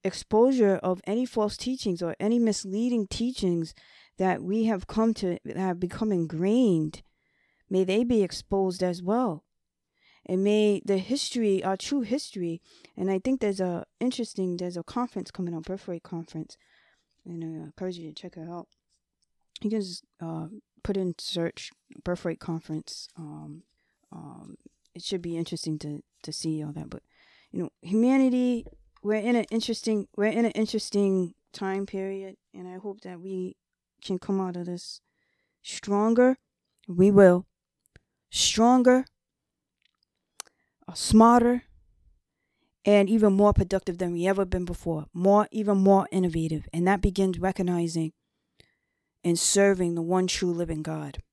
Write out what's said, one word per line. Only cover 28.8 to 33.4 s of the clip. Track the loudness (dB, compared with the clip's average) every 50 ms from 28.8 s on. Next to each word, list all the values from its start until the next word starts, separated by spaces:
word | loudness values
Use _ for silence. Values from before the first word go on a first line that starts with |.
| _ _ _ _ _
we're | -2 -2
in | 0 0 0 0
an | 0 0 0
interesting, | -2 -4 -2 -2 -6 -4 -2 -2 -2 -2 -2 _ _
we're | -2 0
in | 0 2 2 0
an | 0 0
interesting | -2 -4 -2 -2 -6 -6 -2 0 0 2 2 2 0 0 -2 -6 _ _ _ _
time | -8 -6 -6 -4 -6 -6
period, | -6 -8 -8 -8 -6 -8 -10 -12 -14 -18 _ _ _ _
and | -18 -16 -16
I | -16 -14
hope | -12 -14 -14 -12 -16
that | -18 -16 -14
we | -12 -10 -8 -8